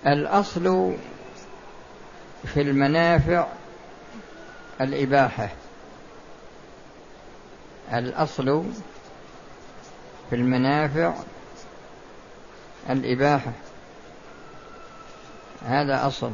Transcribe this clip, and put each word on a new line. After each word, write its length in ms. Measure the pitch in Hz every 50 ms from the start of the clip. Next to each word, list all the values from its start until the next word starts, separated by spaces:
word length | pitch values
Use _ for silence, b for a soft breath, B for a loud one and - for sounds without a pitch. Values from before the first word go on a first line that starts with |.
| -
الأصل 880 | 139 147 147 147 151 175 196 202 - - 175 170 185 185 185 185 185 185 - - - - - - - - - - - - - - - - - - - - - - - - - - - - - -
في 160 | - - 147
المنافع 840 | 143 143 139 139 139 139 151 165 170 170 170 160 139 160 175 175 165 - - - - - - - - - - - - - - - - - - - - - - - - - - -
الإباحة، 680 | 131 135 139 139 139 131 139 139 135 120 - - 110 98 - - - - - - - - - - - - - - - - - - - - - - - - - - - - - - - - - - - - - - - - - - - - - - - - 107
الأصل 720 | 120 120 127 - - 156 156 - - 135 131 139 156 170 202 240 220 185 - - - - - - - - - - - - - - - - - - - - - - - - - - - - -
في 60 | 120
المنافع 760 | 120 123 127 127 127 127 135 143 151 151 147 139 156 165 170 160 - - - - - - - - - - - - - - - - - - - - - - - - - - - - - - - - - - -
الإباحة، 600 | 127 135 123 117 123 123 139 143 147 139 113 123 117 - - - - - - - - - - - - - - - - - - 1077 1077 1077 - - - 1077 1077 - - - - - - - - - - - - - - - -
هذا 400 | 120 123 139 147 139 135 127 123
أصل. 240 | 139 131 - - 117